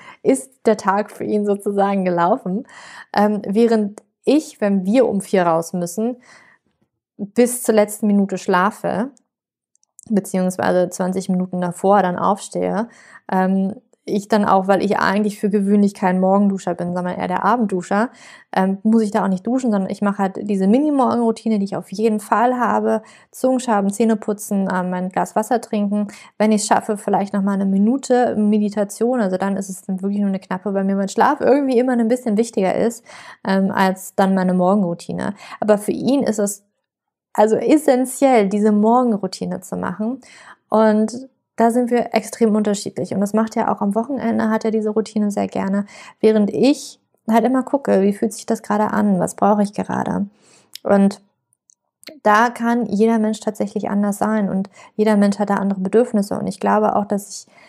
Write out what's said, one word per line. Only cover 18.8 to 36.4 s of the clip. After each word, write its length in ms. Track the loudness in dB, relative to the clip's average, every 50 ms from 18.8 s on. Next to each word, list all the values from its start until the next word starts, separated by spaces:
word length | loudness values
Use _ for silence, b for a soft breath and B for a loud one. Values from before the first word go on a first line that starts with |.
muss 200 | 0 2 2 2
ich 80 | 2 0
da 120 | -2 -2
auch 60 | 0 0
nicht 180 | -2 -2 -2
duschen, 240 | -2 -2 -2 0 0
sondern 200 | 0 0 -2 -4
ich 100 | -4 -4
mache 160 | -2 -2 -2
halt 320 | 0 -2 -2 -4 -6 -6 -4
diese 180 | -2 0 2
Mini-Morgenroutine, 920 | 4 4 4 2 2 0 0 0 0 0 0 0 0 -2 -2 -2 -2 -2 -2
die 80 | -2
ich 100 | -4 -6
auf 160 | -8 -10 -10
jeden 260 | -6 -2 0 0 0 -2
Fall 400 | -2 -2 0 2 2 2 2 0
habe, 440 | 0 0 0 0 0 0 -2 -2 -4 B B B B B
Zungenschaben, 600 | -10 -2 0 0 0 0 0 0 0 2 2 0
Zähne 240 | 0 0 2 2 0
putzen, 500 | 0 -2 -4 -6 -6 -4 -4 -2 -2 -2 -2
ähm, 160 | -2 -2 -2 -4
mein 220 | -4 -4 -4 -4
Glas 260 | -2 -2 -2 -2 -2
Wasser 240 | -4 -2 0 -2 -2
trinken. 480 | -2 -4 -4 -2 -2 -2 -2 -2 -4 -6 B B B B B 0
Wenn 140 | 2 2
ich's 140 | 2 2 2
schaffe, 300 | 2 0 0 0 -2 -6
vielleicht 380 | -4 -2 -2 0 0 0 -2 -2
noch 80 | -2
mal 100 | -2 -2
eine 140 | -2 -2 0
Minute 680 | 0 2 2 2 2 0 0 0 0 2 2 2 2 0
Meditation, 840 | 0 2 2 2 2 0 0 -2 -2 -4 -4 -2 -2 -2 0 0 0
also 160 | 0 0 -2
dann 220 | -2 -2 -2 -4 -4
ist 100 | -6 -8
es 140 | -10 -12
dann 180 | -8 -8 -6 -4
wirklich 200 | -4 -4 -2 -2
nur 80 | -2 -2
eine 120 | -2 -4
knappe, 320 | -6 -8 -8 -6 -4 -4
weil 120 | -2 -2 0
mir 120 | 0 0
mein 140 | -2 -2 -2
Schlaf 320 | 2 2 2 2 2 2
irgendwie 360 | 2 2 4 4 2 2 2 2
immer 140 | 2 2
ein 160 | 0 0 2 0
bisschen 300 | 0 0 -2 -2 0 0
wichtiger 360 | 0 -2 -2 -2 0 0 0
ist, 300 | 0 0 -2 -2 -4 B B B B B B B B B
ähm, 240 | 0 0 2 2 2
als 440 | 2 2 2 2 0 -2 -8 -8 -2
dann 200 | 0 2 2 2
meine 200 | 2 2 2 2
Morgenroutine. 800 | 2 2 2 2 2 0 -2 -4 -6 -10 -10 -8 -6 -6 -6 -6 B B B B B
Aber 160 | 2 2 2
für 160 | 2 2 -4
ihn 300 | -4 -2 0 0 0 0
ist 160 | 0 -2 -2
es 260 | -2